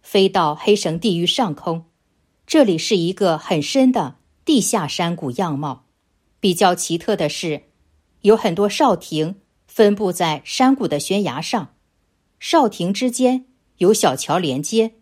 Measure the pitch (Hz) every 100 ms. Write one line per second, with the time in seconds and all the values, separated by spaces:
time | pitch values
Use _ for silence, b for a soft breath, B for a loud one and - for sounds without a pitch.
0 | - 202 190 190 156 151 - 208 175 165
1 | 233 170 175 - 214 147 - 165 _ _
2 | _ _ _ _ _ 320 240 165 - 196
3 | 170 190 190 156 - 165 143 269 262 254
4 | 139 - _ _ - 277 - 220 147 -
5 | 170 170 139 120 180 139 151 127 _ _
6 | _ _ _ _ 196 175 190 175 - 170
7 | 196 196 151 - 170 143 _ _ _ _
8 | _ _ 196 220 214 170 202 202 277 175
9 | - 156 160 196 _ _ _ - 208 208
10 | 202 170 170 151 - - 254 269 180 143
11 | - 196 180 127 165 226 147 _ _ _
12 | _ _ _ _ - 330 240 - 175 196
13 | 254 240 254 254 - _ _ _ 180 220
14 | 180 131 - 165 165 127 147 220 226 _